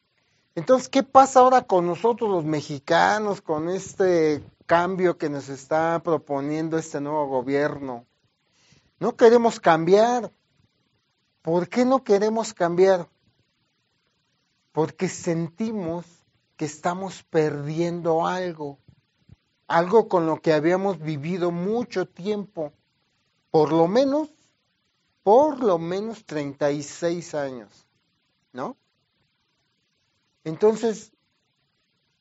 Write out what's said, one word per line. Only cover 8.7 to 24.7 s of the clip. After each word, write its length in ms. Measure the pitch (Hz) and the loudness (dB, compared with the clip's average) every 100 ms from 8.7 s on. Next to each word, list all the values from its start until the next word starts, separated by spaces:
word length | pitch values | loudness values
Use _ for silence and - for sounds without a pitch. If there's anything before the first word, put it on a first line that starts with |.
| _ _ _ | _ _ _
No 160 | 196 240 | -6 4
queremos 440 | 233 240 233 214 | 6 6 4 0
cambiar. 720 | 180 160 165 196 233 247 208 - _ _ _ _ _ _ _ _ _ _ 160 | 2 2 4 4 4 0 -6 -14 _ _ _ _ _ _ _ _ _ _ -2
¿Por 220 | 170 175 | -2 0
qué 160 | 233 254 | 0 2
no 180 | 262 | 2
queremos 500 | 262 202 214 220 220 | 2 2 2 -2 -6
cambiar? 540 | - 175 175 190 185 165 _ _ _ _ _ _ _ _ _ _ _ _ _ _ _ _ | -2 0 4 4 4 -2 _ _ _ _ _ _ _ _ _ _ _ _ _ _ _ _
Porque 340 | 151 160 - 180 | -4 -4 -4 -8
sentimos 1000 | - - 165 165 - 226 220 165 170 170 _ _ _ _ _ | -6 -4 -4 -6 -6 -8 -6 -6 -8 -12 _ _ _ _ _
que 80 | 151 | -10
estamos 580 | - 180 175 190 - | -6 -6 -6 -8 -12
perdiendo 1040 | - 165 151 147 143 156 170 175 170 160 175 | -4 0 0 -2 -6 -4 -4 -4 -2 0 0
algo, 520 | 180 180 156 147 139 _ _ _ _ _ - _ _ - | -4 -6 -8 -12 -14 _ _ _ _ _ -20 _ _ -2
algo 440 | 170 175 220 220 | 0 4 4 4
con 160 | 185 160 | 2 0
lo 160 | 151 | 0
que 100 | - | 2
habíamos 480 | 156 156 185 196 170 | 2 2 0 -2 -4
vivido 520 | 156 151 151 185 175 | -6 -8 -6 -4 -4
mucho 540 | 175 180 233 247 233 208 | -4 -4 -4 -4 -6 -8
tiempo, 680 | - 180 208 190 - 147 - _ _ _ _ _ _ _ | -8 -8 -6 -8 -10 -12 -12 _ _ _ _ _ _ _
por 220 | 160 147 | 2 4
lo 160 | 165 165 | 4 2
menos, 400 | 220 277 285 311 _ _ _ _ | 2 0 0 -4 _ _ _ _